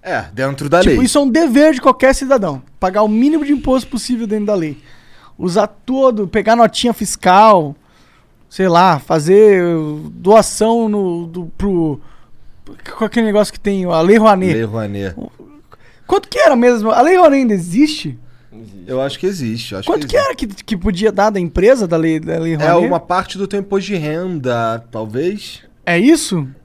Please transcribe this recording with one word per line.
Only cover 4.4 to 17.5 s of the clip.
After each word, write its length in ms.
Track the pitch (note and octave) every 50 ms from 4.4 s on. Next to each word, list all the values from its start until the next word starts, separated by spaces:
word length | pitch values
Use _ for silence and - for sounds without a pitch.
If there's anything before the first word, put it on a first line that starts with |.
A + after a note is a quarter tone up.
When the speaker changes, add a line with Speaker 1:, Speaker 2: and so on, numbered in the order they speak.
| G#3
Speaker 2:
da 80 | G3+ G#3
lei. 240 | F#3+ E3 D#3 C#3 A#2 _ - - - _ - - - _ - -
Usar 300 | - - F#3 E3+ G#3 G#3
todo, 640 | G#3+ - - _ - B3+ C4+ C4+ C4 A#3+ G#3 G#3 F3
pegar 280 | - A3 G3 A3 A3+
notinha 380 | A#3 A#3 G#3+ - - - A#3+ A3+
fiscal, 800 | - G#3+ - - - - F3+ F3+ G3 G#3+ A3 G#3+ F#3 D#3 C#3+ C#3+ _ _ _ _ _ _ _ _ _ _ _ _ _ _ _
sei 200 | - - F#3 F#3
lá, 320 | E3+ E3+ F3+ F#3+ E3 C#3+
fazer 640 | - - D#3+ D#3+ D3 D#3+ F#3 G3+ A3 G#3+ G3 F#3 F3 F3 E3+ D#3+ D#3 D3+ D3+ D3+ D#3 D3+
doação 760 | - A#2 A#2 F#3 G#3+ A3+ G3 - - - G#3+ A3 A#3 A#3 A3+ A3
no, 380 | G#3 G#3 G3 F#3 E3+ E3+ E3+
do, 200 | E3 E3 F3+ F3 D#3+ - -
pro, 420 | F#3 G3+ F#3+ E3+ E3 D#3 C#3+ - - - - - - _ - - - - - - - - - - - - -
com 80 | - A3+
aquele 220 | A3 - A#3+ A3+
negócio 260 | A3 G3+ G#3 G#3 -
que 80 | - -
tem, 240 | - G#3 G3+ G3 F#3
a 140 | F3+ E3+ D#3+
Lei 180 | D#3+ F3+ G#3 A3+
Rouanet. 360 | G#3+ A3 G#3 F#3 F#3 F#3 -
Speaker 1:
Lei 100 | A2 A2+
Rouanet. 520 | G#2+ G#2 A2+ A2 G#2 G2+ G2+ G2 F#2+ E2+ - - - _ _ - - - - _ _ - _ - - _ _ _
Speaker 2:
Quanto 240 | - F4 G4+ - -
que 80 | - D5
era 180 | D5+ E5 C#4+
mesmo? 360 | A#3+ A#3 B3 B3 A#3 G#3 A3+
A 100 | A3 -
Lei 140 | B3+ D#4 F#4 F4+
Rouanet 240 | F4+ D#4 C#4 C#4
ainda 120 | C4 A#3